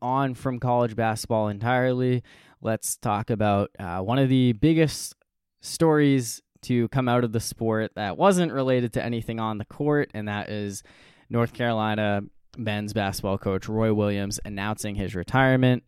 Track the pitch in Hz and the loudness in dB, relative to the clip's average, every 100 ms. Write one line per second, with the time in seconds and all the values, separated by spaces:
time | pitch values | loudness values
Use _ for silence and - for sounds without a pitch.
0 | 123 131 139 123 135 123 123 120 120 110 | -4 -2 -2 -4 -6 -4 0 2 2 0
1 | 113 110 - 113 107 101 113 127 127 127 | -2 -2 -2 -2 0 -2 0 2 2 2
2 | 127 123 - - - _ 113 113 - - | 2 0 -4 -16 -20 _ -4 -4 -4 -6
3 | 117 104 110 110 107 101 101 - 95 87 | -2 -2 -2 0 2 2 0 -4 -8 -6
4 | 95 127 135 131 127 110 151 160 156 - | -2 2 4 4 4 4 2 4 2 0
5 | - - _ _ _ _ - - 165 151 | -12 -16 _ _ _ _ -10 0 4 6
6 | 143 135 117 - _ _ - 123 117 139 | 6 4 0 -8 _ _ -2 0 0 0
7 | 127 123 120 110 - - 113 110 110 - | 2 2 2 -2 -4 -4 -2 -2 -2 -4
8 | 104 90 180 180 170 123 131 127 120 127 | -6 2 4 4 2 0 0 2 0 -2
9 | - 120 107 113 110 107 104 - 147 147 | -4 -4 -6 -4 -4 -6 -8 -4 0 0
10 | 143 - 104 104 - 107 104 98 - - | -2 -6 -6 -6 -6 -6 -6 -8 -14 -20
11 | - _ - 117 117 - 120 113 107 107 | -20 _ -4 0 0 0 0 0 0 0
12 | 104 101 104 - _ - 110 104 104 107 | 0 0 -4 -12 _ -8 -4 -4 -2 -2
13 | 98 98 101 98 - 95 - 110 113 107 | -2 -2 -2 -2 0 -2 -2 0 2 2
14 | 104 101 98 101 101 101 101 107 107 101 | 0 -2 -4 -6 -8 -6 -6 -6 -6 -6
15 | 95 101 - 131 131 131 127 123 | -6 -6 0 2 4 6 4 4